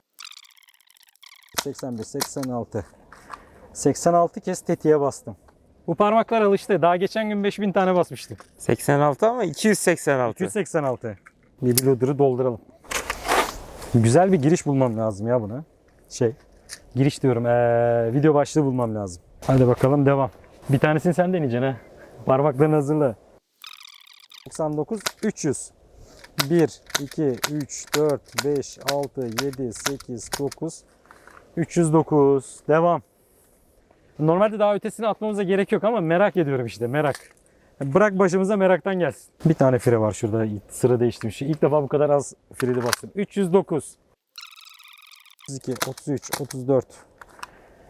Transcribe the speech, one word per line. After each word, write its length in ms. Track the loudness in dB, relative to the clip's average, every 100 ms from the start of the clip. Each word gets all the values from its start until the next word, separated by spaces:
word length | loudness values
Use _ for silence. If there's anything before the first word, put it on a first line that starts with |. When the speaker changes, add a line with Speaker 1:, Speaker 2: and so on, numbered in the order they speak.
| _ _ -20 -20 -20 _ _ _ _ _ _ _ -20 -20 _ -8
Speaker 1:
Seksen 360 | -8 -10 -10 -10
bir, 60 |
seksen 380 | -10 -8 -8 -8
altı. 420 | -6 -6 -6 -8 -10 _ _ -20 -20 -20 -20 -20 -20
Seksen 400 | -2 -2 2 2
altı 280 | 2 2 -2
kez 200 | -8 -6
tetiğe 400 | -4 -2 2 2
bastım. 360 | 2 -4 -14 -18 _ _ _ _ -8
Bu 80 |
parmaklar 480 | 0 2 2 2 2
alıştı. 400 | 2 2 0 2
Daha 140 | 2 2
geçen 320 | -2 -4 -4
gün 160 | -2
beş 140 | -4 -2
bin 140 | -2
tane 220 | 2 2
basmıştık. 500 | 2 0 -6 -14 -18 -18 _
Speaker 2:
Seksen 420 | -2 0 2 2
altı 280 | 2 2 0
ama 160 | 0
iki 240 | -4 0 2
yüz 100 | 2
seksen 400 | 2 0 0 0
altı. 140 | 0
Speaker 1:
İki 120 | -2
yüz 80 | -4
seksen 320 | -4 -4 -2
altı. 340 | -2 -4 -8 -12 -18 _ _ _
Bir 200 | 2 4
Blue 120 | 4
bitir'i 240 | 2 0 2
dolduralım. 420 | 2 2 -2 -4 -12 _ -10 -8 -8 -10 -2 -2 -2 -8 -16 -18 0
Güzel 380 | 2 6 6 4
bir 100 | 4
giriş 240 | 2 0 0
bulmam 320 | 0 0 0
lazım 280 | -4 -4 -2
ya 160 | -2
buna. 220 | -2 -10 -14 _ _ _ _
Şey, 240 | -2 -2 -2 _ _ -20 -20 -8
giriş 280 | 0 0 2
diyorum, 240 | 0 0 2
ee, 640 | 2 2 2 2 2 0
video 220 | 2 4
başlığı 300 | 4 2 0
bulmam 300 | 0 0 -2
lazım. 280 | -4 -8 -12 -20 -8 0
Hadi 200 | 4 4
bakalım 400 | 4 2 4 4
devam. 240 | 2 -2 -6 -20 -14 -2
Bir 100 | 2
tanesini 360 | 2 2 0
sen 180 | 0 0
deneyeceksin 340 | 0 -2 0 -2
ha. 100 | -4 -14 -20 -20 -8 0
Parmaklarını 480 | 2 2 2 2
hazırla. 400 | 2 0 0 0 -2 _ _ _ _ -20 -20 -20 -20 -20 -20 _ -20 -16
Doksan 300 | -6 -4 -4
dokuz, 240 | -4 -6 -8 -6
üç 220 | -6 -4
yüz. 260 | -4 -4 -10 _ _ -20 -20 -20 -10 -6 0
Bir, 300 | 2 2 -2 -10 -8
iki, 360 | -8 -2 -2 -2 -6
üç, 340 | -6 -8 -12 -6 0
dört, 480 | 0 -2 -6 -6
beş, 340 | -4 -4 -6 -10 -6
altı, 280 | -6 -6 -6
yedi, 520 | -8 -6 -6 -6 -8
sekiz, 580 | -8 -8 -10 -10 -12 -10 -6
dokuz. 440 | -6 -6 -10 -10 _ _ _ -20 -20 -20 _ -6
Üç 200 | -2 0
yüz 160 | 4
dokuz. 680 | 4 4 4 6 4 -2 -8 0
Devam. 340 | 2 2 0 -6 _ _ _ _ _ _ _ _ _ _ -2
Normalde 400 | 2 4 2 2
daha 160 | 0
ötesini 320 | 0 -6 -6 -4
atmamıza 360 | -4 -4 -4
gerek 300 | 0 0 0
yok 120 | 0
ama 160 | 0 0
merak 360 | 0 2 2 2
ediyorum 300 | 0 -2 -4
işte, 200 | -6 -4
merak. 300 | 0 0 -2 -12 _ _ _ _ _
Bırak 380 | -2 2 2 4
başımıza 380 | 2 2 0 2
meraktan 420 | 4 2 0 0
gelsin. 340 | -2 -4 -16 _
Bir 100 | 0
tane 240 | 4 4 4
fire 220 | 2 2
var 120 | 2
şurada, 340 | -2 -2 -2 -2 -4 -12
sıra 320 | -2 2 2
değiştirmiş. 420 | 0 -2 -8 -6
İlk 200 | -6 0
defa 200 | 0 0
bu 60 | 0
kadar 220 | 0 2
az 240 | 0 -2 -14 _
fireli 280 | -6 -2 -2
bastım. 260 | -2 -4 -6
Üç 220 | -8 -6 -4
yüz 160 | 0
dokuz. 440 | 0 0 -6 -6 -18 _ _ _ -20 -20 -20 -20 -20 -20 -20 -20 -20 _ _
Otuz 140 | -16 -12
iki, 160 | -10 -8 -8
otuz 180 | -10 -8
üç, 320 | -8 -6 -10
otuz 280 | -10 -8 0
dört. 180 | 0 -2 -14 -20 _ -20 -20 -20 -20 _ _